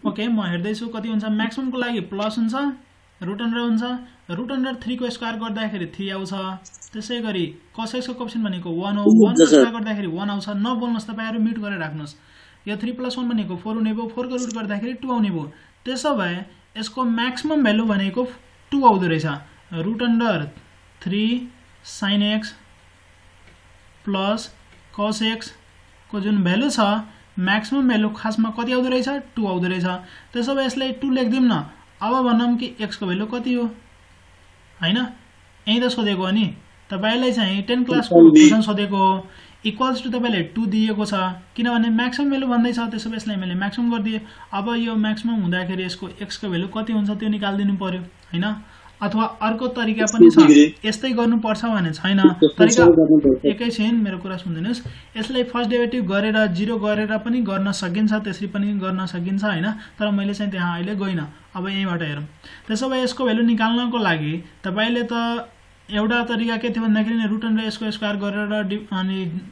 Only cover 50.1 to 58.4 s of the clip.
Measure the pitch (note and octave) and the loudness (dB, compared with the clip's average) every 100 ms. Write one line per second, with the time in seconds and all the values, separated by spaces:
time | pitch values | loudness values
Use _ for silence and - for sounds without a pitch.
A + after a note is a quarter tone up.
50.1 | A3+ A2+ - D3+ D3 D3+ - G#3+ G#3+ C4 | 8 10 10 10 10 8 4 -4 -2 -2
51.1 | A#3 A#3 A#3 G#3+ G#3+ A#3 G#3+ F3 D#3 F#3 | 0 2 2 0 -2 -2 0 -2 -2 0
52.1 | G3 F#3+ F3 D#3 - E3+ D#3+ E3+ E3 D#4 | 4 4 6 2 6 4 8 8 8 8
53.1 | - C#3+ B2+ - G#3 A#3+ A#3 G#3+ A#3 G#3 | 6 6 4 2 0 -2 0 0 2 0
54.1 | F#3 F#3 F#3 F#3 D#3+ F#3+ A#3+ - - - | -2 -6 -8 -6 -6 -4 -6 -8 -16 -14
55.1 | A3+ A3 C4 B3 A#3+ A#3 A#3+ A#3 B3 F#3 | -8 -4 -2 -2 -2 0 0 0 0 0
56.1 | G3 G#3+ G#3+ G#3+ F3 G#3+ A#3 G#3 G#3 G#3+ | 0 2 2 2 2 -2 -2 0 -2 0
57.1 | G#3+ A3+ B3 G#3+ F#3+ G3 G3 F#3 F3 G#3+ | -2 -2 -2 0 0 -2 -2 -4 0 2
58.1 | G#3+ G#3 F3+ | 0 -4 -6